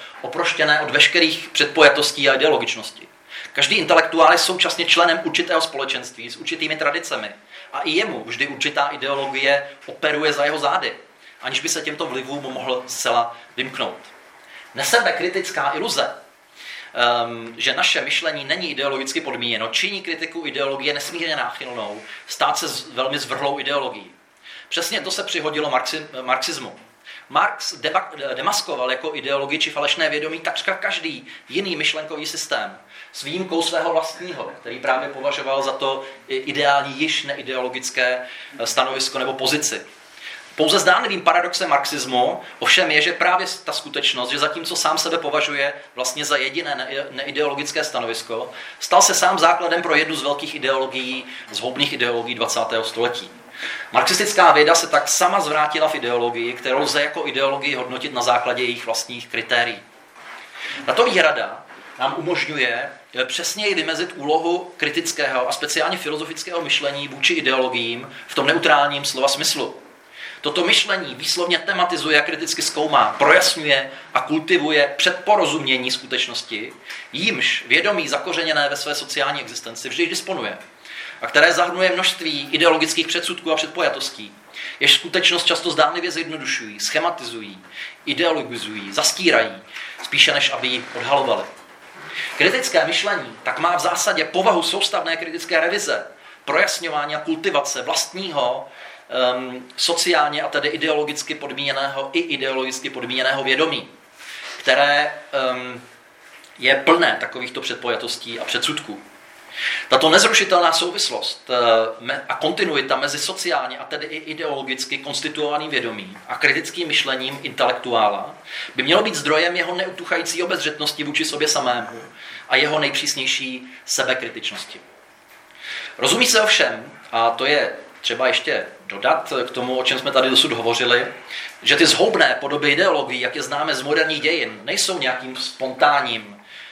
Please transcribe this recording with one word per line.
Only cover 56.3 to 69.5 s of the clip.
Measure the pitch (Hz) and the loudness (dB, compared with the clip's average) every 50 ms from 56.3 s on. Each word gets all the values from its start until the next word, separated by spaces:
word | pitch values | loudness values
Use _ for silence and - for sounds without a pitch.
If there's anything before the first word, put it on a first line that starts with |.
| 117 117 117 120 127 | 0 -2 -4 -4 -6
kterou | 123 - 131 131 139 | -4 -2 0 0 0
lze | 151 147 - 147 | 2 2 0 0
jako | 147 - - 170 151 | 0 0 -2 -4 -4
ideologii | 139 123 135 139 139 135 - - 147 139 | -4 -2 0 0 2 0 0 -2 -2 -2
hodnotit | 127 127 123 127 127 - 143 127 | -4 -4 -6 -6 -8 -6 -6 -4
na | 123 | 0
základě | 120 - 123 117 - 123 117 123 123 | 2 4 4 2 2 0 0 0 0
jejich | 120 120 113 - | -2 -2 -4 -4
vlastních | 113 113 - - - 123 120 - | -4 -4 -4 -4 -6 -8 -12 -10
kritérií. | - - 117 110 - 123 120 117 117 107 95 - - - - - - - - - - - - - - - - - - - 143 139 | -6 -6 -4 -2 0 0 0 0 0 -4 -8 -12 -20 -20 -20 -20 -20 -20 -20 -18 -18 -18 -18 -18 -18 -16 -14 -12 -10 -10 -6 -2
Tato | 135 131 - - | 0 2 4 4
výhrada | - 185 180 160 151 143 - - - - - - - - - - - - - | 4 4 4 4 4 4 0 -4 -6 -8 -12 -16 -18 -20 -20 -20 -14 -6 -4
nám | 147 165 - | -2 -2 -2
umožňuje, | 175 151 175 175 - - 151 151 139 123 120 117 120 139 - - - - _ - | -2 -2 -2 -2 -2 -2 -2 0 0 0 0 0 -2 -4 -8 -10 -16 -20 _ -4
eh, | 127 131 | -4 -4
přesněji | - - - 165 - - 208 214 202 185 | -2 -2 -4 -4 -4 -4 -2 0 0 0
vymezit | 160 156 160 147 151 175 180 180 | 0 0 0 -2 -2 -2 -4 -6
úlohu | 185 143 147 156 151 160 170 180 180 180 - - | -4 0 2 2 4 4 2 0 0 -2 -6 -6
kritického | - - 147 147 165 165 - - 151 143 131 131 127 127 127 | -2 -2 0 0 0 -2 -2 -2 0 0 0 2 0 0 0
a | |
speciálně | 123 - 151 139 - 165 156 175 190 | -2 -2 -4 -2 0 0 0 0 0
filozofického | - - 151 156 151 165 - 165 - - 180 175 170 | -2 -4 -4 -4 -4 -6 -6 -8 -10 -8 -6 -4 -4
myšlení | 156 139 - - 147 139 143 143 143 | 0 0 0 2 0 0 -4 -4 -8
vůči | 139 131 - - 175 170 | -10 -6 0 2 2 2
ideologiím | 156 147 131 131 131 127 127 120 120 113 117 117 123 131 - - - - | 2 2 2 4 4 2 2 0 -2 -2 -2 -4 -6 -8 -12 -14 -16 -10
v | - - | -4 -2
tom | 143 131 | 0 2
neutrálním | 143 165 170 160 156 147 143 143 143 143 139 143 | 4 2 4 6 6 6 6 6 4 0 -2 -4
slova | - - 135 135 | -4 -2 2 2
smyslu. | 139 139 143 160 - | 2 2 2 0 -2